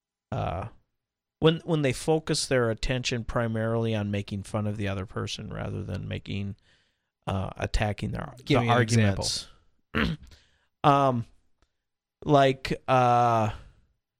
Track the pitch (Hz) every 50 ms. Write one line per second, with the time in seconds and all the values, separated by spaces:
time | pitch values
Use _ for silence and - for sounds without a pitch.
0 | _ _ _ _ _ _ - - 104 95 85 92 107 113 - - _ _ _ _
1 | _ _ _ _ _ _ _ _ - 160 165 165 - 175 165 151 143 131 120 -
2 | - 160 160 160 - - 156 - - - 139 123 120 113 110 - - - 127 127
3 | 127 - 131 117 110 - - 123 117 113 113 110 110 113 113 117 113 113 110 107
4 | 104 101 101 101 98 - 104 98 92 - - 107 104 104 104 107 101 98 98 98
5 | 95 - - 113 104 101 - - 110 107 104 107 107 107 104 101 98 101 98 98
6 | 104 101 101 98 - - 101 98 101 98 98 - _ _ _ _ _ _ _ _
7 | _ _ _ _ _ - 98 95 95 - - - 104 - - - 110 104 101 -
8 | 110 113 113 110 - - - - - - 143 120 120 117 120 123 117 110 117 113
9 | 107 101 95 92 - - - - - - - _ _ _ _ _ _ _ - -
10 | - 165 156 - - - - - _ _ _ _ _ _ _ _ - 147 139 139
11 | 139 135 123 117 120 - _ _ _ _ _ _ _ _ _ _ _ _ _ _
12 | _ _ _ _ - 147 147 139 139 135 135 - - - 165 - - - 131 127
13 | 123 120 120 120 120 120 117 113 107 107 - - - - - _ _ _ _ _
14 | _ _ _